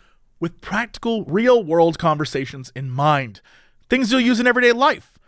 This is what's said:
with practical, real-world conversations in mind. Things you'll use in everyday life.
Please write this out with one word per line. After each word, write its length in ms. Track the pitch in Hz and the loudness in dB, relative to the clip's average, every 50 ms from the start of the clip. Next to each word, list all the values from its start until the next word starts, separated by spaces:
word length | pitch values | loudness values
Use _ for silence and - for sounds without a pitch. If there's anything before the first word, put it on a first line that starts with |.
| _ _ _ _ _ _ _ _ | _ _ _ _ _ _ _ _
with 220 | 165 165 - - | -8 -8 -8 -12
practical, 640 | - - 190 214 240 220 - - - 233 226 214 170 | -12 -6 -6 -4 -4 -6 -10 -8 -4 -4 -4 -4 -4
real-world 720 | 139 151 208 233 247 247 233 196 151 160 170 165 165 156 - | -2 -2 0 2 4 4 2 2 0 2 2 2 2 2 0
conversations 760 | 170 160 151 147 156 - - 135 135 120 - 135 127 - - | -2 -2 0 0 -4 -4 -4 -6 -6 -8 -10 -14 -16 -14 -12
in 160 | 127 135 131 | -10 -10 -8
mind. 500 | 123 131 143 151 151 139 135 113 98 - _ _ _ _ _ _ _ _ _ _ | -4 0 0 2 2 0 -2 -6 -10 -18 _ _ _ _ _ _ _ _ _ _
Things 220 | 240 262 262 196 | 0 0 0 0
you'll 100 | 254 262 | 0 2
use 180 | 233 247 247 214 | 2 2 2 2
in 80 | 247 247 | 2 2
everyday 260 | 233 254 247 240 233 | 2 4 2 2 2
life. 400 | 240 269 302 - - - _ _ _ _ | 4 2 0 0 -2 -8 _ _ _ _